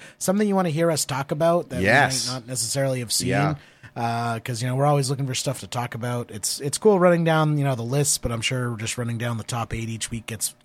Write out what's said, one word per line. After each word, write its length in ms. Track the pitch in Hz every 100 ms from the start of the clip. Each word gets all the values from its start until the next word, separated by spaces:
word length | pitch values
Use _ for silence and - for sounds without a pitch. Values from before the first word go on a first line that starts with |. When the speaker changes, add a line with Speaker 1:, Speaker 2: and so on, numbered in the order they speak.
| - -
Speaker 1:
something 300 | - 202 208
you 80 | 190
wanna 140 | 175
hear 200 | 151 170
us 140 | 143
talk 260 | - 135 -
about 380 | 151 165 170 -
that 120 | 82
Speaker 2:
Yes. 460 | 98 135 131 131 120
Speaker 1:
we 60 |
might 80 | 127
not 80 | 113
necessarily 500 | 127 117 139 135 127
have 140 | 113
seen. 160 | - 90
Speaker 2:
Yeah. 260 | 98 101 143 - _ -
Speaker 1:
Uh, 460 | 123 117 117 117 113
'cause, 200 | - 110
you 60 | 127
know, 80 |
we're 120 | 131 143
always 220 | 143 127
looking 200 | 135 135
for 80 | 120
stuff 240 | 143 -
to 80 | 95
talk 260 | 123 117
about. 380 | 113 123 120 117
It's, 260 | 104 - -
it's 180 | 135 -
cool 200 | 214 190
running 240 | 180 170
down, 360 | 165 160 151 147
you 40 |
know, 120 | 139 117
the 80 |
lists, 340 | 117 143 139 -
but 140 | 123
I'm 80 | 113
sure 360 | - 127 120 110
just 220 | 113 -
running 200 | 117 117
down 180 | 120 113
the 60 |
top 280 | - 120 110
eight 160 | 117 113
each 220 | 110 -
week 160 | 113 -
gets, 260 | 107 - -